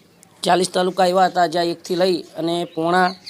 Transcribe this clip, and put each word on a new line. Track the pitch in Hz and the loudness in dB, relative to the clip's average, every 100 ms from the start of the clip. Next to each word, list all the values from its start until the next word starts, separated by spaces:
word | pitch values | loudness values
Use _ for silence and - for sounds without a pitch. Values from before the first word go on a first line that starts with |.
| _ _ _ - | _ _ _ -6
ચાલીસ | 180 175 185 | 0 2 2
તાલુકા | 185 185 180 180 | -2 -2 0 2
એવા | 185 180 | 2 2
હતા | 180 170 | 2 0
જ્યાં | 175 170 | 0 -2
એકથી | 170 - 180 | -4 -4 -2
લઈ | 190 170 - 160 | 0 -2 -6 -6
અને | 165 175 170 160 | -4 -4 -6 -4
પોણા | 165 180 180 185 - | 0 2 0 -2 -12